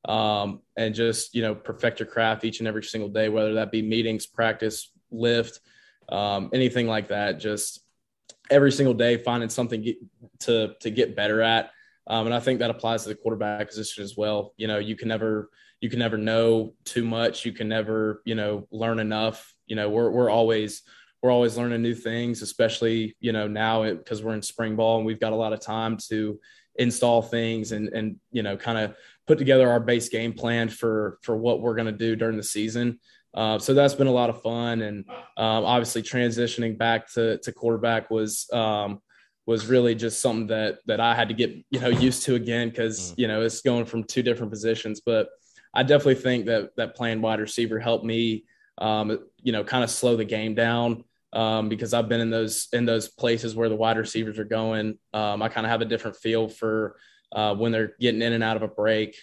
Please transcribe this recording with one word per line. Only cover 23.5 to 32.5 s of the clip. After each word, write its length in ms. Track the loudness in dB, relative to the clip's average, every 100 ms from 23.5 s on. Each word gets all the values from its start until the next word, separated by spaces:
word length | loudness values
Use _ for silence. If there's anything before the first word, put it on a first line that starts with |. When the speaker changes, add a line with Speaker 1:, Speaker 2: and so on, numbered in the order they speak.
| 0 2 2
Speaker 1:
it, 220 | 0 -2 -6
'cause 180 | -6
we're 120 | -4 -4
in 60 |
spring 360 | -6 -6 -4 2
ball 200 | 4 4
and 80 | 0
we've 140 | -2
got 140 | -2
a 20 | 0
lot 160 | -2
of 80 | -4
time 380 | -4 -4 -2 -4 -4
to 320 | -4 -2 -6 _ -20 _ -2
install 440 | 0 2 4 4
things 520 | 2 -2 -2 -2 -4
and, 160 | -6 -6
and, 280 | -4 -6 -6 _
you 120 | -4
know, 120 | -4 -4
kinda 400 | -2 -2 -2 -6 -20 _ 2
put 120 | 2
together 320 | 6 8 8
our 100 | 4
base 260 | 2 0 0
game 220 | -4 -4
plan 380 | -4 0 0 0
for, 480 | -2 0 0 -2 -6
for 120 | -4 -2
what 240 | 2 0
we're 160 | 0 -2
gonna 160 | -2
do 240 | -2 -2 0
during 220 | 0 -2
the 60 |
season. 560 | -4